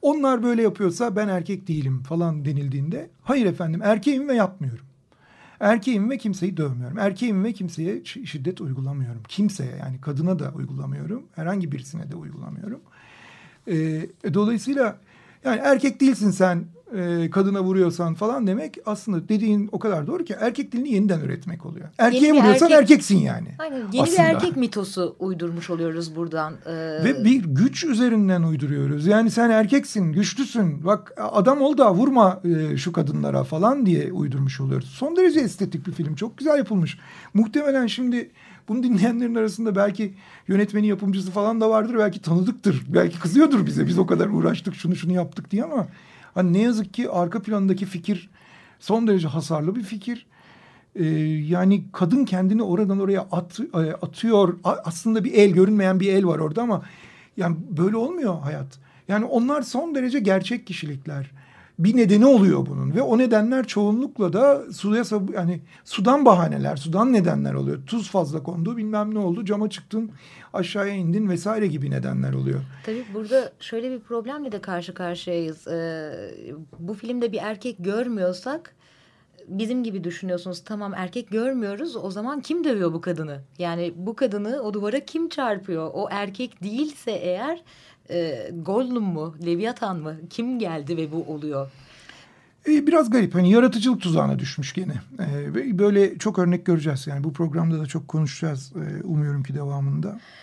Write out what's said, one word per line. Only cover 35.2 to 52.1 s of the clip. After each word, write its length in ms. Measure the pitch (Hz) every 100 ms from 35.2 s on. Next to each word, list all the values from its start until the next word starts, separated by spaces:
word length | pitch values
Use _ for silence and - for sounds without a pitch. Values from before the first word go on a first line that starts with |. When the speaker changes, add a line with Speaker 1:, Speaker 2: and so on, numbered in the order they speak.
| 370 302
Speaker 1:
estetik 480 | 233 - 196 160 156
bir 40 |
film. 240 | 170 160 151
Çok 220 | 220 -
güzel 200 | 294 294
yapılmış. 400 | 247 208 165 - - - -
Muhtemelen 540 | 202 226 302 294 269 240
şimdi 440 | 220 254 240 - _ - - -
bunu 160 | 226
dinleyenlerin 520 | 254 208 220 233 240 233
arasında 400 | 220 208 226 196
belki 380 | 202 202 208 196 - - -
yönetmeni, 400 | 190 208 208 214
yapımcısı 440 | 202 202 196 185
falan 300 | 190 208 226
da 80 | 220
vardır. 260 | 220 220 233
Belki 240 | 214 202
tanıdıktır. 600 | - 170 185 - 208 135 131
Belki 320 | 175 175 -
kızıyordur 460 | 170 208 311 262 151
bize. 220 | 147 -
"Biz 120 | 175
o 60 | 180
kadar 220 | 175 180
uğraştık, 480 | 165 165 - - -
şunu 200 | 165 180
şunu 180 | 165
yaptık." 380 | 180 156 - -
diye 120 | 196
ama... 240 | 320 285 180 - - - -
Hani 200 | - 185
ne 80 | 175
yazık 320 | 233 220 208
ki 160 | - 247
arka 320 | 180 175 220
plandaki 440 | 214 208 190 185 196
fikir 440 | 175 170 190 - _ - - - _
son 280 | - 214 233
derece 200 | 196 160
hasarlı 480 | 160 - 156 156 220
bir 80 |
fikir. 440 | 202 214 - 240 _ _ - - - _ _ -
Ee, 100 | 160 156 156 156 151
yani 360 | 175 190 202 -
kadın 340 | - 180